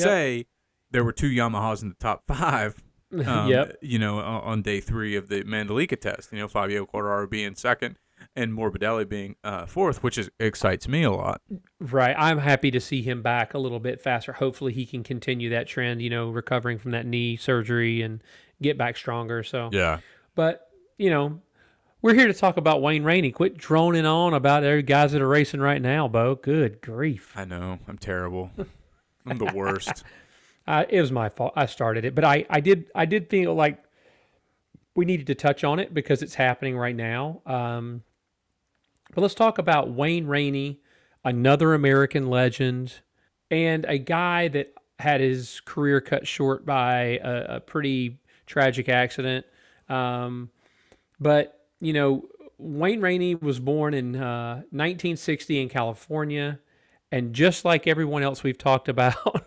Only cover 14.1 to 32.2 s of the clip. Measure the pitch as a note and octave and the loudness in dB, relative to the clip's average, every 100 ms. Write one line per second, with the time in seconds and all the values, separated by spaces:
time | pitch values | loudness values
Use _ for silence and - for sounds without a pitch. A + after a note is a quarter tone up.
14.1 | A#2+ - - C3+ - C3+ A#2 A#2+ B2 A2+ | -4 -4 -4 -4 -2 -6 -4 -6 -8 -8
15.1 | B2 - B2 A#2 A#2 - - A#2+ A#2 A#2 | -8 -4 -4 -2 -2 -4 -4 -4 -2 -4
16.1 | A#2+ A#2 A#2 - B2 A#2+ A2 B2 A#2 A#2+ | -4 -4 -6 -2 -2 -2 -6 -4 -6 -2
17.1 | A#2+ A#2+ A#2 - B2 A2 A#2+ A#2 A#2 A2+ | -2 -2 -4 0 0 2 0 0 0 -4
18.1 | A2 - - _ - D3 C3+ A#2+ A#2+ - | -8 -16 -20 _ -4 -2 0 -4 -4 -6
19.1 | A#2+ A#2 A#2 G#2+ B2+ A#2 G2+ E2+ D#2 - | -6 -4 -6 -6 -6 -2 0 0 0 -8
20.1 | _ _ - D#3+ E3+ _ _ _ - G3 | _ _ 0 0 0 _ _ _ 0 2
21.1 | D3 D3 D#3 _ _ _ _ _ _ A3+ | 2 0 -4 _ _ _ _ _ _ 4
22.1 | A3+ A#3+ F#3 F#3+ E3+ D#3 D3+ C#3+ D#3 D3+ | 6 6 4 2 4 2 2 2 2 2
23.1 | F3+ C#3+ - F#3 D#3+ - D#3 E3+ E3+ D#3 | 2 2 2 0 0 2 4 4 4 2
24.1 | E3 F3 D3 C#3 D3 C#3+ D3+ C#3 C#3+ D3 | 4 4 4 4 4 4 2 4 4 4
25.1 | C#3+ C3+ D3 C#3+ C#3+ C#3 C#3+ B2 D3 C3+ | 4 4 4 2 0 0 2 0 0 2
26.1 | A2+ A#2+ C3+ C3+ D#3 A#2+ G#2 - A2+ D#3 | 2 2 0 0 2 2 -2 -12 -4 -4
27.1 | A2+ - G2+ F#2 F2 F#2 F#2 - G2+ - | -4 -8 -12 -10 -8 -6 -8 -12 -12 -6
28.1 | F#2 F2+ F#2 F#2 - - - _ _ _ | -4 -4 -6 -8 -10 -12 -14 _ _ _
29.1 | _ B2+ B2 G2 G2 G2 F#2+ - - - | _ -10 -4 -4 -2 -2 -4 -4 -10 -12
30.1 | - _ _ _ _ - D3+ - F#3+ C#3 | -20 _ _ _ _ -2 0 2 2 2
31.1 | B2+ A2 - B2+ D#3 C#3 - A2+ A2+ A#2+ | 0 -2 -2 -4 -2 -2 0 -2 0 -2
32.1 | C3 | 2